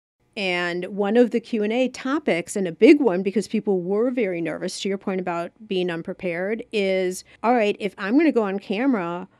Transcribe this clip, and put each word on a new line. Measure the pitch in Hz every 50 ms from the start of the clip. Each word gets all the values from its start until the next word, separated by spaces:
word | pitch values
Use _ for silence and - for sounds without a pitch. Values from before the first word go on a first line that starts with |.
| _ _ _ _ _ _ -
And | 220 196 185 180 175 175 175 170 180 180 196
one | 208 190 202 196 220 240
of | 247 220
the | - 233
Q | - - - 214 208
and | 208 220
A | 247 262 247
topics, | 254 - - 262 277 339 - 240 180 165 170 - -
and | 208 190 170
a |
big | 165 - 214 277 339 294
one | 285 214 175 185 190
because | 196 185 220 185 -
people | - 214 - 214 196 185
were | 170 180 202 208 233 269
very | 247 254 220 190 180 170
nervous, | 165 156 160 170 165 185 - -
to | - 196
your | 196 196
point | - 208 190 185
about | 185 185 170 170 170 175 _ - 220
being | - 196 185 180 180
unprepared, | 165 165 160 - 175 - - 180 165 170 185 196 226 220 - -
is, | - 208 196 190 190 190 185 180 185 - - _ - -
all | - 226 254
right, | 240 214 208 196 -
if | 214 190 - -
I'm | 202 190 240 294
gonna | 339 302
go | - 233 214
on | 190 190 202
camera, | - - 196 202 254 277 254 202 175 170 175 180 190 - _ _